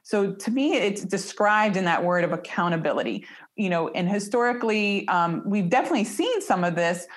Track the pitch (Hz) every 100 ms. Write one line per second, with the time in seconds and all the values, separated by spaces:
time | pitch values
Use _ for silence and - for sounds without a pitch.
0 | - 208 196 196 - 254 294 285 196 202
1 | 185 196 - - 208 214 214 190 180 160
2 | 175 180 170 165 - - 175 165 151 127
3 | 120 95 - - - - 196 170 160 -
4 | 180 208 202 240 240 240 226 214 208 202
5 | 202 180 170 165 - 208 175 247 - 285
6 | 233 - 453 466 - 190 175 170 170 175
7 | -